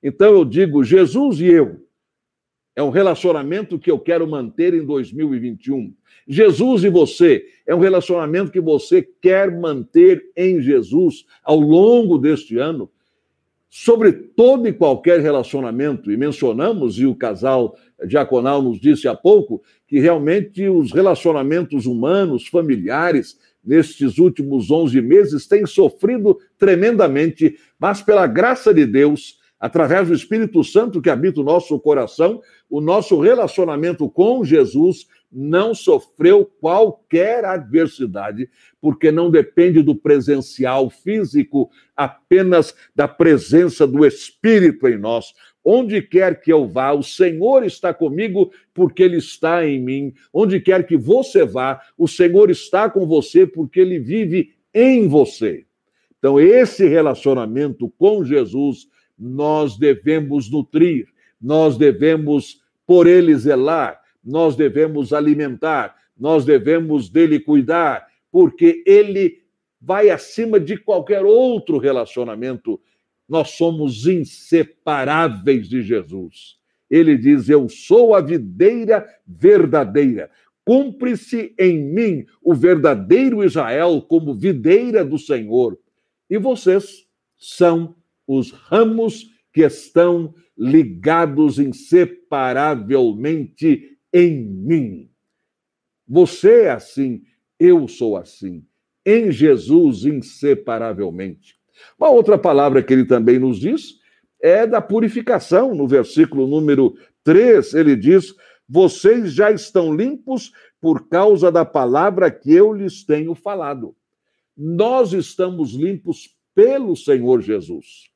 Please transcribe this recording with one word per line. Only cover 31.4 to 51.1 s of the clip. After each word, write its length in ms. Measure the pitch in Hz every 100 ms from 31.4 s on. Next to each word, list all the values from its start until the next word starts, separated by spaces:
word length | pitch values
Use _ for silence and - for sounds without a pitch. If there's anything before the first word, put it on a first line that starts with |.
o 40 |
nosso 340 | 139 170 170 151
coração, 640 | 151 143 117 - 170 233 _ _ _
o 120 | 143
nosso 400 | 151 196 - 165
relacionamento 880 | 170 247 190 - 175 143 165 175 147
com 340 | - 196 254
Jesus 600 | 170 156 123 131 170 180 _ _ _
não 400 | 127 143 170 220
sofreu 720 | 220 - 151 - _ 160 202
qualquer 960 | 202 _ 160 185 220 - _ 165 196 240
adversidade, 1080 | 208 185 120 143 160 - 123 95 101 104 127 _ _ _
porque 300 | 151 135 160
não 200 | 156 175
depende 500 | 165 - - 175 165
do 140 | 156
presencial 960 | 151 - 143 131 143 127 - 127 131 131
físico, 800 | _ - 214 190 147 - 139 - _ _ -
apenas 760 | 143 - _ 185 190 180 147 - _
da 140 | - 143
presença 800 | _ 170 151 - 156 175 - 147
do 180 | 135
Espírito 840 | 151 - - _ 220 220 175 151 131
em 100 | 110
nós. 340 | 107 117 - _ _ _
Onde 380 | - 233 240 202
quer 400 | - 180 185 170
que 100 | -
eu 140 | 160 123
vá, 260 | 87 135
o 100 | 147
Senhor 640 | 139 - 185 160 208 269
está 300 | 220 - 185
comigo, 580 | - 160 147 220 190 185 _ _
porque 280 | - 175 -
Ele 140 | 185 175
está 500 | - - 160 175 160
em 140 | 135
mim. 320 | 127 135 139 - _
Onde 260 | 156 214 190
quer 260 | - 185 175
que 120 | 165
você 480 | 120